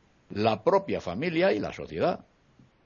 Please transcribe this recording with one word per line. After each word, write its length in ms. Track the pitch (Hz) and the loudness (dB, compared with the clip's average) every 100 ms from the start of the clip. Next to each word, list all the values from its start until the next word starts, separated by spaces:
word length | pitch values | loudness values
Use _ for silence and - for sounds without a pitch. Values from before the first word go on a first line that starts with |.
| _ _ - | _ _ -10
la 320 | 98 110 107 | 0 2 2
propia 380 | 165 190 196 92 | 2 2 2 -4
familia 520 | - 92 175 165 190 | -4 -4 -2 2 2
y 80 | 104 | 2
la 120 | 80 | -2
sociedad 520 | - 71 80 151 - - _ _ _ - _ | -8 -8 -2 -2 -2 -10 _ _ _ -20 _